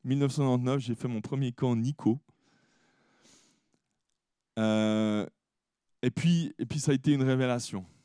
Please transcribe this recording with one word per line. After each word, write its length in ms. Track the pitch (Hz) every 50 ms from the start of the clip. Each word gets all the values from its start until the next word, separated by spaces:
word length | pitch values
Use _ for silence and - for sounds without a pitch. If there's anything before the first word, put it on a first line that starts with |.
| -
mille 140 | 127 131 139
neuf 140 | 139 135
cent 100 | 127 151
quatre-vingt-dix-neuf, 380 | 139 131 123 123 123 127 135 139
j'ai 140 | 117 117 117
fait 140 | - - 127
mon 120 | 120 107
premier 320 | 107 - 139 135 139 123
camp 220 | 117 - 139 127 120
Nico. 460 | 113 113 131 147 - - 110 117 143 _ _ _ _ _ _ _ _ _ _ _ _ _ _ _ _ _ _ _ _ _ - - _ _ _ _ _ _ _ _ _ _ _ _ _ _ _ _ _ _ _ _ _ _ _ _ 113
Euh, 680 | 110 110 107 110 107 107 107 110 110 107 107 107 98 - _ _ _ _ _ _ _ _ _ _ _ _ _ _
et 100 | - 127
puis, 400 | - - - 170 175 165 165 - - -
et 80 | 120
puis 120 | 117 - 151
ça 140 | - 156
a 20 | 139
été 180 | 131 131 151
une 120 | 147 139 131
révélation. 600 | 131 131 127 131 123 123 120 117 - - 98 92 - _ _